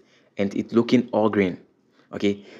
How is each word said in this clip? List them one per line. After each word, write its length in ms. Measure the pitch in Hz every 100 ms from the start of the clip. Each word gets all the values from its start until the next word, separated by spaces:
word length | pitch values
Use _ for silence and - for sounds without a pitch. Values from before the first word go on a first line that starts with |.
| _ _ _ -
and 180 | 98 -
it's 160 | -
looking 380 | 113 120 123 120
all 180 | 107 107
green. 300 | 101 90 87 _ _ _ _ _
Okay, 320 | - 101 101 -